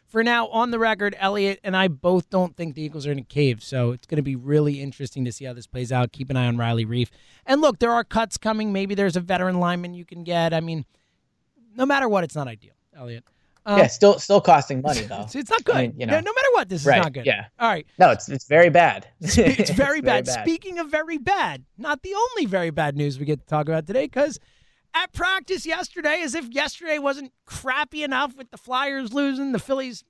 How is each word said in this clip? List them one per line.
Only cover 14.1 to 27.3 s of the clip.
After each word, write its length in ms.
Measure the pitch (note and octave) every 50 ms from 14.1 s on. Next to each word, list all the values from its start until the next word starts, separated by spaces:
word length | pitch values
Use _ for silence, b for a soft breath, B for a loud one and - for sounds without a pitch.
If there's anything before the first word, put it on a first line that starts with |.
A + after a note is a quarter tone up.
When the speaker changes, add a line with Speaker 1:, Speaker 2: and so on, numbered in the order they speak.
| G3 F3
Speaker 2:
still 220 | - - G3+ F#3+
costing 400 | - F#3 D#3+ C#3+ C3 - C#3 C3
money, 200 | C3+ D3+ C#3+ A#2
Speaker 1:
<laughs> 80 | G#2+ G#2+
Speaker 2:
though. 140 | G2+ G2+
Speaker 1:
it's, 120 | G#2 A2 -
it's 160 | C#4 B3+ -
not 120 | A4 A#4
good. 140 | - - A#4+
Speaker 2:
I 60 | - B3 A#2
mean, 60 | D3+ B2
you 80 | -
Speaker 1:
No, 80 | - D4
Speaker 2:
know. 60 | D#4+
Speaker 1:
no 120 | E4+ G#4
matter 160 | A4 C5 C#5 C#5
what, 180 | A#4+ G4 B3 F3+
this 120 | F#3+ D#3
is 40 | C#3
Speaker 2:
Right, 160 | C#3 - -
Speaker 1:
not 100 | E3+ D3+
good. 140 | B2+ C3+ A#2
Speaker 2:
yeah. 200 | C3+ G#2+ G2+ A2+ - _ -
Speaker 1:
All 80 | A#3 A3+
right. 180 | G3 D#3+ - _ _ -
Speaker 2:
No, 120 | F3+ D3
it's, 160 | A2+ - - -
it's 160 | C#3+ C3 -
very 240 | - D3 E3 F3 E3+
bad. 360 | C#3+ - E3+ C3 G2 G2 - - _
<laughs> 60 | -
Speaker 1:
Spe-, 200 | D#3+ F#3 - A#3
it's 180 | G3+ B3+ C4+ A#3+
Speaker 2:
It's 100 | F#3+ -
Speaker 1:
very 300 | F3+ G#3 C#4 C#4 D4+ D#4
Speaker 2:
very 220 | B3+ B3+ - G3+
Speaker 1:
bad. 20 | -
Speaker 2:
bad. 160 | B3+ B3 - -
Speaker 1:
Speaking 320 | E4 E4 E4+ - F#4+ F4 E4+
of 120 | D#4+ C#4+
very 280 | D#4 D4+ D#4+ D#4+ E4 D4
bad, 460 | A3+ F#4 G4+ F#4 C4 F3+ C#3 C3 C3+ _ _
not 260 | - B3+ D4 D4 C4+
the 120 | - F#4+ G4+
only 320 | G4+ A#4 B4+ B4 G#4+ D4
very 240 | G3 F#3+ F#3 E3+ E3
bad 260 | D3 E3 D#3 D3 C#3+
news 220 | C#3+ D3 C#3+ C3 C3
we 80 | C#3+
get 140 | C#3+ D3+ C3
to 60 | -
talk 220 | - D#3 D3+ D3+ D#3
about 180 | D#3+ D#3+ D3+
today, 220 | E3+ G3+ C4 D4+ C4+
'cause 300 | - B3+ D4 D#4 - - _ _ _ _ _ _ _ _ _ _ -
at 180 | E4 F#4 -
practice 540 | - - E4+ F#4 F#4+ F#4+ - - F#4+ - -
yesterday, 560 | D#4+ D#4+ F4+ F4 - - F4 D4+ D4 D#4 F4+
as 120 | E4 C4 A#3
if 140 | E4 B3+ A#3
yesterday 480 | A#3 C#4 D4+ C#4+ - - E4+ D#4+ D4+ D4
wasn't 320 | C#4 C#4 C#4 C#4+ C4+ B3+